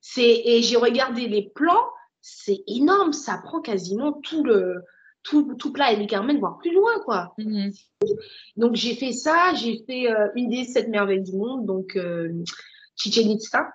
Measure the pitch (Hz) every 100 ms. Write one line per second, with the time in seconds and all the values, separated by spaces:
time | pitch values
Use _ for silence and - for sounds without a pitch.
0 | - - 240 233 240 233 233 240 233 240
1 | 269 240 240 208 202 - 320 381 - -
2 | _ _ - - - 196 - 226 294 392
3 | 359 285 - 185 - 320 302 202 170 202
4 | 285 294 277 320 285 208 180 180 - _
5 | _ _ - 294 285 240 - - 277 208
6 | 208 202 233 285 185 - 339 349 427 440
7 | - 202 175 - 214 214 202 202 _ _
8 | 208 202 - - - - 233 233 220 226
9 | 269 240 311 330 359 277 233 226 - 254
10 | 247 220 208 247 240 247 247 262 220 208
11 | 202 190 185 190 226 262 214 190 190 196
12 | 175 170 165 170 170 - - - _ -
13 | 214 233 214 214 - 247 311